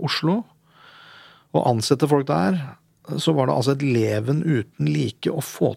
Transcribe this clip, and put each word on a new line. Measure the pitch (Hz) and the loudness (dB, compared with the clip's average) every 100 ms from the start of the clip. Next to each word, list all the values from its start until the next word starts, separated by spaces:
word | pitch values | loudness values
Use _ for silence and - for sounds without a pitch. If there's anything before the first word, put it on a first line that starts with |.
Oslo, | 156 - 156 220 - _ _ _ - - - - - - _ | -4 -2 0 0 -4 _ _ _ -20 -20 -20 -20 -20 -20 _
og | 151 131 | 0 2
ansette | 113 - 135 147 | 0 2 0 4
folk | 147 139 | 2 2
der, | 160 190 180 135 - _ _ - 156 | 0 0 0 -4 -14 _ _ -8 -2
så | 165 147 | 0 2
var | 131 | 2
det | 143 | 2
altså | 123 | 0
et | 139 | 0
leven | 143 117 107 107 117 156 170 | 0 2 2 0 0 0 0
uten | 127 - - 147 | 0 -2 -4 -2
like | 151 - - - | 0 -2 -4 -4
å | - | -4
få | - - 143 | -8 -2 -2